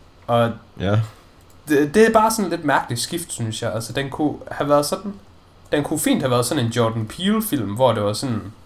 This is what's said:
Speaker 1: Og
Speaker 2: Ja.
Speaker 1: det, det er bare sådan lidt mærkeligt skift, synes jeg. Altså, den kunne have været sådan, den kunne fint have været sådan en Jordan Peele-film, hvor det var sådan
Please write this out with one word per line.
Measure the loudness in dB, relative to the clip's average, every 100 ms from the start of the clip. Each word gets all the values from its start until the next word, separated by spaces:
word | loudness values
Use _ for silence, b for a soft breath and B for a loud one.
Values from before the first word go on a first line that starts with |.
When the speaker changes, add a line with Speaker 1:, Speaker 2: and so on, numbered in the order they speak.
| b -12 0
Speaker 1:
Og | 2 2 -2 -14 -6
Speaker 2:
Ja. | 0 0 0 B B B -20 -14 0
Speaker 1:
det, | 2 4
det | 6 6
er |
bare | 6 4
sådan | 2 -2
lidt | -2 0
mærkeligt | 0 0 -6
skift, | -6 -8 -8
synes | -6 -6 -4
jeg. | -4
Altså, | -4 -6
den | -6 -4
kunne | -2 -2 -2 -8
have | -6 2
været | 2 2
sådan, | -4 -8 -12 -16 -20 -20 -20 -4
den | -2
kunne | -2 -2
fint | 0 2
have | 2
været | 2 2
sådan | 0 0
en |
Jordan | 2 0 0 -6
Peele-film, | -4 0 0 0 -2 -2 2
hvor | 2
det | 2
var | 0
sådan | -2 -4 -4 -6 -14